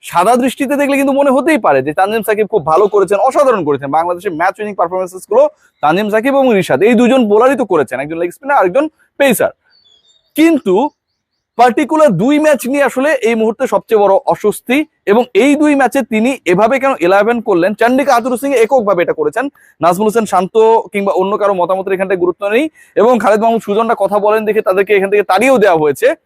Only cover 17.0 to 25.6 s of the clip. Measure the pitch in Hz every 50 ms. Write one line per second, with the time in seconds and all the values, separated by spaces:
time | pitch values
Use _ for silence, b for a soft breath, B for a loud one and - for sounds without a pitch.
17 | 160 175 190 202 208 220 240 240 208 - 196 170 165 196 214 - 226 240 254 262
18 | 285 277 254 233 220 262 262 226 - 277 277 226 226 220 277 262 214 202 196 175
19 | 175 - 156 156 151 151 147 220 262 285 b b b b b b 151 170 180 180
20 | 214 214 202 233 220 - - 180 185 180 _ 226 220 220 226 226 - - - 208
21 | 196 196 160 175 185 196 208 202 214 202 202 185 175 175 185 190 190 196 196 180
22 | 190 185 196 180 175 175 175 _ 202 202 208 240 311 320 b b b b b -
23 | 196 240 254 233 202 220 214 214 214 226 233 226 - - 202 208 226 226 233 -
24 | 196 190 202 208 196 214 214 220 220 214 208 220 214 214 190 190 202 185 208 196
25 | 190 196 202 208 196 - 185 190 233 269 269 233